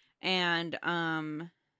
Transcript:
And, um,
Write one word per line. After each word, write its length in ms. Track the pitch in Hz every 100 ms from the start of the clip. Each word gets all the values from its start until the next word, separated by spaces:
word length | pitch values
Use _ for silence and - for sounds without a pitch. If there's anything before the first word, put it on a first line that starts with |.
| _ _
And, 560 | 180 185 175 170 170 -
um, 680 | - 170 165 160 156 151 170 _ _